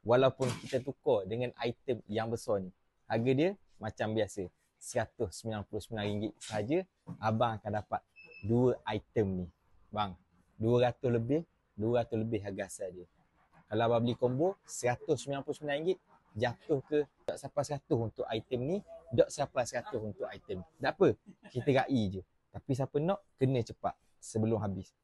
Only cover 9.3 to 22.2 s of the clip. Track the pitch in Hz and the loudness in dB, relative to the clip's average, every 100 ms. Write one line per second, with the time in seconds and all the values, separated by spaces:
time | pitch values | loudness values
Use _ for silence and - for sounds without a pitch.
9.3 | 92 87 _ _ - _ 104 101 90 _ | 0 -6 _ _ -20 _ -4 -4 -6 _
10.3 | _ _ _ 110 123 123 - 127 120 117 | _ _ _ 2 4 4 2 0 0 2
11.3 | 151 165 _ _ - 107 120 113 113 110 | -2 -2 _ _ -4 0 2 0 -2 -2
12.3 | 110 101 98 98 - 95 90 90 _ _ | -4 -4 -8 -8 -8 -10 -10 -18 _ _
13.3 | _ _ - _ 107 117 117 120 117 123 | _ _ -20 _ 0 4 4 2 2 0
14.3 | 127 175 196 - - 120 120 - 139 139 | 2 0 0 -12 -2 -2 -2 0 -2 0
15.3 | 139 135 143 147 143 165 185 _ _ _ | -6 -6 -6 -2 -2 0 -2 _ _ _
16.3 | 107 120 113 - 143 - 151 143 _ - | -2 0 -2 -2 -2 2 0 0 _ -8
17.3 | - 135 - 135 143 _ 131 113 - - | -8 -4 -4 -2 -4 _ 0 0 -4 -4
18.3 | 113 - 123 131 196 - - - 120 - | -4 -2 -4 -2 -2 -4 -20 -2 2 4
19.3 | - 139 135 117 120 - 123 107 98 98 | 2 -2 -2 -2 -4 -4 -6 -6 -6 -8
20.3 | 95 - - - _ 135 - 139 104 - | -10 -8 -8 -8 _ -4 4 4 4 -6
21.3 | - - 127 120 131 123 135 104 95 | -20 -8 -4 2 4 4 2 2 -2